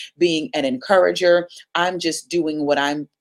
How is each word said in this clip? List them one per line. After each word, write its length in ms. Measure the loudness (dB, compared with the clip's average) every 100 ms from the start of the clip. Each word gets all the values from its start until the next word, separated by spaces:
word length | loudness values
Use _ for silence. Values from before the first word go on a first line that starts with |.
| -18 _
being 320 | 0 0 -2
an 100 | -2
encourager. 840 | -2 -4 2 4 4 2 2 2 0 -14 -8
I'm 240 | -2 -2 -2
just 300 | -4 -6 -4
doing 360 | -2 -2 -4
what 140 | 0 0
I'm, 300 | 0 -4 -8 _